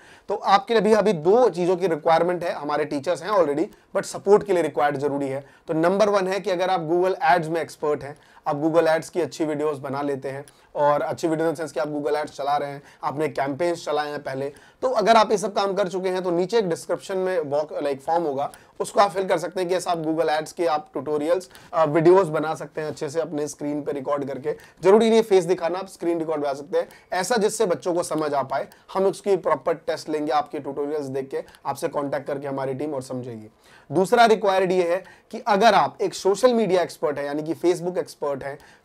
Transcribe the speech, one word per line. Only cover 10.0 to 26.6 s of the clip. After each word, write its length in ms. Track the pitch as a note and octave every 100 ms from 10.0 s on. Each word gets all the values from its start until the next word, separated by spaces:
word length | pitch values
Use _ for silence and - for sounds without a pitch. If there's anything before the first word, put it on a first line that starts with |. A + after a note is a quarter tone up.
लेते 260 | C#3+ C3+ C#3
हैं 180 | C#3 C#3 _ _
और 280 | - D3 D3
अच्छी 260 | D#3+ B2+ E3+
वीडियो 180 | D#3+ E3
in 60 |
the 80 | D#3
sense 140 | D3+
कि 60 | D#3+
आप 80 | D3+
Google 340 | D3 D3 D3+
Ads 80 | D3
चला 260 | - C#3 C#3+
रहे 140 | C#3+
हैं, 120 | C#3 - -
आपने 240 | D#3 C#3 D#3
कैंपेन्स 560 | C#3 C#3 C3+ F3 E3+
चलाए 260 | D#3+ D3 D3
हैं 120 | C#3+
पहले, 300 | C#3 C3+ C#3+ - - _
तो 60 | C4
अगर 280 | B3+ G3+ A3+
आप 140 | G#3+
ये 80 | G3+
सब 160 | G3+
काम 200 | G#3 G3
कर 140 | F#3+ F#3
चुके 200 | F3+ F#3+
हैं 140 | F#3
तो 80 | F#3
नीचे 280 | E3+ F3+ A3+
एक 100 | F#3
डिस्क्रिप्शन 500 | D#3 - F3 - F#3+
में 320 | F#3 F3+ C#3+
बॉक्स, 320 | C#3+ D3+ F#3
लाइक, 180 | C#3+ C3+
फॉर्म 240 | E3 E3+
होगा, 280 | D#3+ C3+ D3+ - - -
उसको 200 | G3 A3
आप 100 | G3+
फिल 180 | F#3 F#3+
कर 100 | F3
सकते 220 | E3+ F#3
हैं 80 | F3
कि 60 |
ऐसा 160 | F3+ F3+
आप 120 | E3+
Google 260 | D#3 D#3+ D#3+ D3+
Ads 140 | D3+
के 140 | - E3
आप 220 | D3+ -
ट्यूटोरियल्स, 580 | D3+ C3+ D3+ D3+ F#3 - - -
अ, 120 | E3
वीडियोज 440 | D#3 D3 D#3+ F#3 E3
बना 260 | D#3 D#3
सकते 260 | D3+ D3+ D#3+
हैं 80 | D#3
अच्छे 200 | D3 D3+
से 100 | E3
अपने 280 | D#3 D3 D3
स्क्रीन 340 | - D3 D3
पे 100 | D3+
रिकॉर्ड 320 | C#3 C3+ C#3+
करके। 320 | C3+ C3 D3+ D3+ - -
जरूरी 240 | F3 A3 A3+
नहीं 100 | A3+
है 60 |
फेस 220 | A3 F#3+
दिखाना, 340 | E3 E3+ E3 F3+
आप 80 | F#3+
स्क्रीन 320 | - E3+ E3+
रिकॉर्ड 240 | D#3+ D3+
बना 120 | C#3+
सकते 240 | C#3